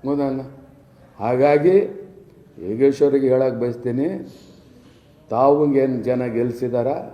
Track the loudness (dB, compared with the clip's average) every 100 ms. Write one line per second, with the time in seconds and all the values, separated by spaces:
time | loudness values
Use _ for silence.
0 | -4 -4 -4 -6 -10 -18 -20 -20 _ _
1 | -20 -8 -4 2 4 4 4 4 2 -8
2 | -18 -20 -20 -20 -20 -14 -8 2 2 4
3 | 2 2 2 2 0 -2 -6 -4 -6 -4
4 | -4 -6 -12 -18 -20 -20 -20 -20 -20 _
5 | _ _ _ 2 4 4 2 2 0 -2
6 | -4 -4 -2 -4 -4 -4 -4 -2 -2 -4
7 | -8